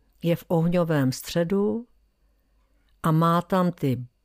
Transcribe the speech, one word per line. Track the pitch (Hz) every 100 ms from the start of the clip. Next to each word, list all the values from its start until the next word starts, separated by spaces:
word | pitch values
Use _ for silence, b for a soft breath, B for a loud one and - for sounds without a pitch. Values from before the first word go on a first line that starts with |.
| _ _
je | 170 165
v | -
ohňovém | 165 170 175 165 151 131
středu | - - 170 170 196 208 226 247 _ _ _ _ _ _ _ _ _ _ _
a | 165
má | 156 170 170
tam | - 190 180
ty, | - 139 123 120 _